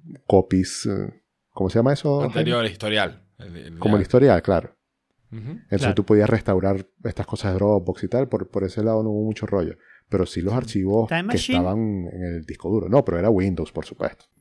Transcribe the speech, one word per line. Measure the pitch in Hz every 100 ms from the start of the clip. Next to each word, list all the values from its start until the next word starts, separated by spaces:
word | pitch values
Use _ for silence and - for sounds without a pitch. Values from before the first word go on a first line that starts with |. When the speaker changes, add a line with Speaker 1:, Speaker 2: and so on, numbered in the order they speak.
| - - -
Speaker 1:
copies, | 95 - 92 95 - 110
eh, | 101 101 - _ _ _
¿cómo | - 92
se | 113
llama | 127
eso, | 143 151 143
Jaime? | 139
Speaker 2:
Anterior, | 113 120 120
historial. | 110 95 107 107 90 - _ -
El, | 101 85
el | 65 82
Speaker 1:
Como | 104 104
el |
Speaker 2:
ya. |
Speaker 1:
historial, | 90 123 135 87
claro. | - 87 - _ _ _ _ _ -
Speaker 2:
Ujú. | 113 113
Speaker 1:
Entonces | 196 - 98
Speaker 3:
Claro. | 123
Speaker 1:
tú | 98
podías | 98 107 104
restaurar | 110 - 92 95 98 - _
estas | 113 - 98
cosas | 104 101
de | 92
Dropbox | 101 104 90 87
y | 95
tal, | 123 131
por, | 107 -
por | 101
ese | 92 110
lado | 110 110
no | 110
hubo | 104
mucho | 110 107 104
rollo. | 98 85 - _ - -
Pero | 98 90
sí | 87
los | 92
Speaker 3:
Sí. | 120
Speaker 1:
archivos | 117 104 95 107 117
Speaker 3:
Time | 165
Speaker 1:
que | 190
Speaker 3:
Machine. | 92 - 87
Speaker 1:
estaban | 90 107 110 98 87
en | 95 90 85
el |
disco | 76 - 85
duro. | 110 87
No, | 131
pero | - 85
era | 101
Windows, | 101 95 85 78
por | 80 -
supuesto. | - - - _ _